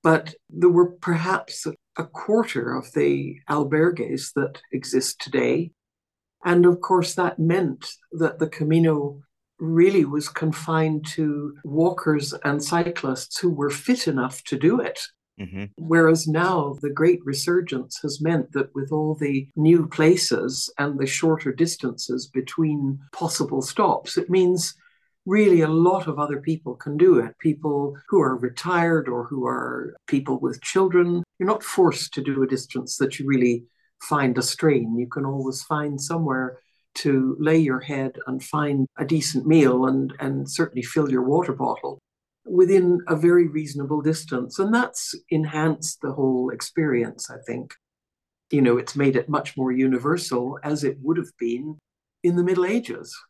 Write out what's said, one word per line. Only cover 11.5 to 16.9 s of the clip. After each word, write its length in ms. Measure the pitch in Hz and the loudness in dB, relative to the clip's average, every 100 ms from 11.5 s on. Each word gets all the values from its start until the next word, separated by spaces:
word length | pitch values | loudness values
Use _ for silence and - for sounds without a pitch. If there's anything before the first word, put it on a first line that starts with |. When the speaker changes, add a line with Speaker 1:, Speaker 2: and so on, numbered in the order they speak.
| - | -12
Speaker 1:
walkers 680 | 143 147 165 180 156 151 143 165 | -4 0 0 0 0 0 -2 -4
and 200 | 147 143 | -2 -2
cyclists 760 | - 170 170 170 135 127 - - | 0 0 0 -4 -6 -6 -8 -2
who 100 | 175 | -2
were 200 | 147 143 | 0 -4
fit 380 | 143 - 247 - | -4 -2 0 0
enough 360 | 135 127 - - | -2 -4 -8 -8
to 120 | 131 | 0
do 220 | 156 240 | 2 2
it. 200 | - - - _ _ - | -2 -8 -14 _ _ -16
Speaker 2:
Mm-hmm. 280 | 95 98 101 - | -12 -10 -12 -12
Speaker 1:
Whereas 500 | 160 165 160 160 160 | 0 4 6 4 2
now 500 | 156 180 180 143 135 | 0 0 0 -4 -6
the 80 | |
great 300 | 143 | -8